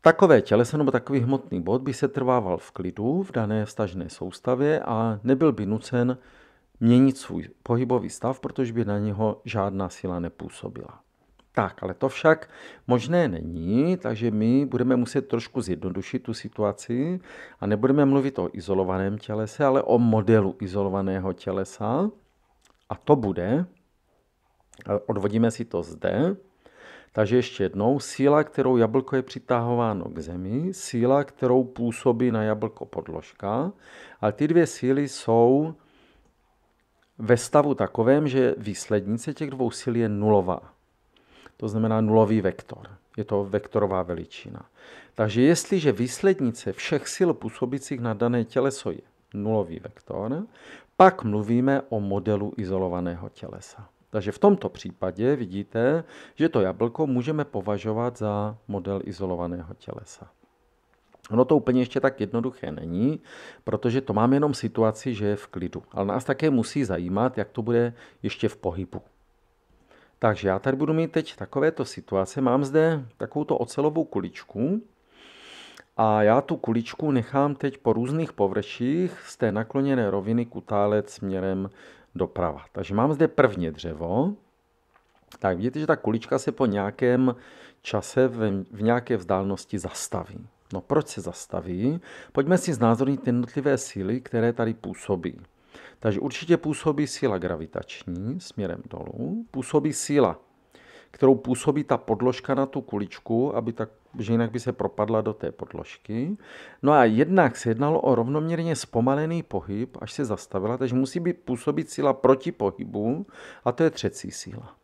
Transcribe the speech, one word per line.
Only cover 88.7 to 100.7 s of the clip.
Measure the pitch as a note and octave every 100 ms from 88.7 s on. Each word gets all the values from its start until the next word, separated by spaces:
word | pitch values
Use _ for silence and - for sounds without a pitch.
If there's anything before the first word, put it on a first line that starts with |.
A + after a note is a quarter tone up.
v | G2+
nějaké | A2 A#2+ A#2+ A2+
vzdálenosti | F2 F#2+ G2 G2 - G2+
zastaví. | F2 - - G#2+ - G2 - _ _
No | F#2+
proč | - C#3+ D3
se | -
zastaví? | F2 F2 - F2+ F2 F2+ A#2 E3+ - - -
Pojďme | - C#3 F3+
si | F3+
znázornit | C3 A#2 A2+ C3+ C#3 C3
jednotlivé | A#2+ A#2+ - C#3 C3+
síly, | - G2+ F#2+ B2
které | - A#2+ A#2
tady | A#2 A2+
působí. | A2+ F#2 F#2+ - G2 E2+ - F2+ _ _ - - _
Takže | A2+ G2
určitě | - - E3 E3+
působí | D3+ D3 D#3+ C#3+ D3
síla | - C3+ G2
gravitační | F2 E2+ D#2+ - - - - F2 G#2 E3
směrem | - - F#2+ E2+ -
dolů, | - - - C3 G#3 A#3
působí | C3 B2 D3+ D3
síla, | C#3+ - D3 A2+ E2 _ _ _